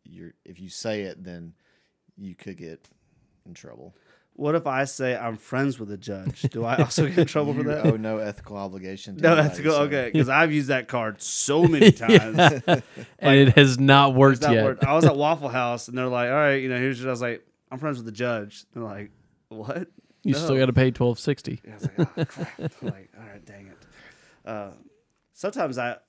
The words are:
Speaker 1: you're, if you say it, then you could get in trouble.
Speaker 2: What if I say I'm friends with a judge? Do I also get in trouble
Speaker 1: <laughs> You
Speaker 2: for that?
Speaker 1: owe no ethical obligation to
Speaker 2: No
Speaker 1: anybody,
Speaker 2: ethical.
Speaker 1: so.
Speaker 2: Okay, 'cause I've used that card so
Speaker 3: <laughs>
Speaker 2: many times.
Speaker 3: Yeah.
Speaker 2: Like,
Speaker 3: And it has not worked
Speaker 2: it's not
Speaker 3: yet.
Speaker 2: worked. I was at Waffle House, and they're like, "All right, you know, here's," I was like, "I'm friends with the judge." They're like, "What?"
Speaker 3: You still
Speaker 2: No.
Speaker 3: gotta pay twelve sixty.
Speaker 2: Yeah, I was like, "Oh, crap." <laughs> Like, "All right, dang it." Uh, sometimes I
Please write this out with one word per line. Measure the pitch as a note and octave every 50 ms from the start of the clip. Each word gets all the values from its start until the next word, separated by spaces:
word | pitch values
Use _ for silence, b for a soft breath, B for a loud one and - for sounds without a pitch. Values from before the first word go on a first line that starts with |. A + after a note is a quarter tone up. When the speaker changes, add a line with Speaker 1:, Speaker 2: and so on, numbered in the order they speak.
| _
Speaker 1:
you're, | - F2 F2+ F2 E2 - _ _
if | - F2+ F2
you | F#2+ F2
say | - - - A2+ G#2+ G#2 G2
it, | F#2 D#2 F2 F2+
then | F2+ F2 E2+ E2+ E2 E2+ _ _ _ _ _ _ _ _ _ _ _ _
you | G2 G2+ F#2+ F2
could | - - G2 F#2
get | E2 F2 D#2+ D#2+ - _ _ _ _ _ _ _ _ _ _ _ _ _
in | - E3+
trouble. | - - - A1+ A#1 C#2 F2+ - _ _ _ _ _ _ _ _
Speaker 2:
What | - C#3+ D3 D#3+
if | E3 E3
I | D3 C3 C3+ C#3
say | C3+ - - C3 B2+ B2
I'm | F#2+ A#2+ A#2 A2
friends | G#2+ - - B2+ C3 C#3 C#3 B2+ A#2+
with | G#2+ G2+
a | G#2
judge? | F#2 - G#2+ G2+ F#2+ F#2+ B2+ A#2+ - - B2+
Do | - A2+ A#2
I | A2+ B2+
also | D#3+ D3 B2 - D3+ D#3
get | C#3 F#3 F3
in | E3
trouble | - - D3+ D3 D3 C#3
Speaker 1:
<laughs> |
You | D3 D3
Speaker 2:
for | D3
that? | D3+ D3+ -
Speaker 1:
owe | D#3+ A2+
no | A2 A2 A2 A2
ethical | G#2+ G#2+ G#2 G2+ - - - G#2
obligation | G2+ G2 F#2+ F#2+ F#2+ F#2 F#2 F#2+ F#2+ - G#2 F#2+
to | E3
Speaker 2:
No | D#3 E3
Speaker 1:
anybody, | E3+ D#3 D3 D3 -
Speaker 2:
ethical. | D3 C#3+ D#3+
Speaker 1:
so. | D3+ C#3+ D3
Speaker 2:
Okay, | C#3+ D3 C3+ B2+ A#2
'cause | - D#3 C3
I've | B2+ C3+ D3+ E3 D#3
used | D3+ D3 C3+
that | C3+ C3+ B2+ B2 -
card | C3 A#2+ A2+ A2 G2+ -
so | - - - - - - C#3 D#3+ F3
Speaker 3:
<laughs> |
Speaker 2:
many | E3 D#3+ C#3+ - - -
times. | - A#2 D#3 A3+ D#3+ A2 A2+ A2+
Speaker 3:
Yeah. | E3+ F3 C#3 D3 B2 -
Speaker 2:
Like, | F3 E3+ A#2+ - B B C3 A#2+ B B _
Speaker 3:
And | F#3+ C#3+ C3+ C#3 C#3
it | C3 -
has | D3 C#3+ C3 B2 B2
not | C3+ C#3 C#3 C#3 C#3 C#3 B2+
worked | C3 C#3 C#3 C3 B2
Speaker 2:
it's | D3+
not | D3 A#2
Speaker 3:
yet. | A2 G#2+
Speaker 2:
worked. | - B2+ - C#3+
I | C3+ D3+
was | E3 E3
at | D#3 C#3+
Waffle | C#3 D3 D#3 E3 C#3+ C#3+
House, | B2+ A#2 B2+ B2 A#2+ A#2+ A#2 -
and | - A#2+
they're | B2+ B2+
like, | B2+ B2 B2 A#2+ A#2+
"All | C3+
right, | D3+ D3+ C#3+ C#3 C3+
you | C3
know, | C3 B2
here's," | B2 B2+ C3+ C3 A#2 B2+
I | C3
was | B2+ A#2+
like, | B2 A#2+ A2+ - - _ _ _ _ _
"I'm | C3 B2+
friends | D#3 D3+ C3+
with | B2 A2+
the | A2+
judge." | G#2+ A2 B2 B2 A#2 G#2+ G#2 G#2 - - - _ _
They're | A#2+ A#2
like, | G#2 G2 G2+ G#2 G#2 _ _ _ _ _ _ _
"What?" | _ A2+ A2 G#2+ A#2+ - F3 F#3+ - _ _ _ _ _ _ -
Speaker 3:
You | - C3+
still | D3 E3+ D#3 C3+
Speaker 2:
No. | C3
Speaker 3:
gotta | C3 B2+ A#2+
pay | C3 C3 C3
twelve | A#2+ - B2 A#2+ A2+ -
sixty. | - D3+ C#3 - - C3 A#2+ - -
Speaker 2:
Yeah, | G#2+
I | G#2+
was | - -
like, | C3 - - D3+ - -
"Oh, | F3 D#3
crap." | - - - E3+ - -
<laughs> | - E3 D3 - _
Like, | C3 - - F#2+ F#2+ _ _
"All | G#2 A2+
right, | G#2+ G2+ G2+ -
dang | - G2+ G2+ G2
it." | F#2+ - _ _ b b b b b b b b b b b b -
Uh, | A2 G#2 G2+ G2 D2 - _ _ _ _ _ _ _ _ _ _ _
sometimes | - F3+ G3+ G3+ C4 E3+ C#3 B2
I | B2+ A#2+ A#2+ A2 - _